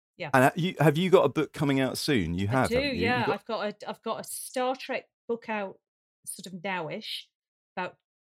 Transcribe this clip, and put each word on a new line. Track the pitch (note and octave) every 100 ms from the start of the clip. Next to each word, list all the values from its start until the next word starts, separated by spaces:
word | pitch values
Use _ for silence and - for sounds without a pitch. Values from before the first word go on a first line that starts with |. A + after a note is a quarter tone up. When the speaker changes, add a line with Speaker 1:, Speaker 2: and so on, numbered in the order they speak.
| _ -
Speaker 1:
yeah. | -
Speaker 2:
And | C3 C3+
ha-, | -
you, | F3+ -
have | E3 D3
you | F#3
got | F3 -
a |
book | D#3 D3
coming | - C#3+ C3+
out | C3 -
soon? | - A#2+ E2 F2
You | G2+
Speaker 1:
I |
Speaker 2:
have, | C3 A#2+
Speaker 1:
do, | B3+
Speaker 2:
haven't | C#4+ B3+
you? |
Speaker 1:
yeah. | - B3
Speaker 2:
You've | G#3
got |
Speaker 1:
I've | G#3 -
got | G#3 G#3
a, | G#3 -
I've | F3+
got | A3+ D3+
a |
Star | - - - B3+ B3+ C4
Trek | - A#3+ - _ -
book | A#3 -
out | G#3+ F#3+ - _ _ _ _ -
sort | - F#3
of | F3+
nowish | G3 F3+ D3+ F#3+ - - - _ _ _ _ -
about | F3+ - _ _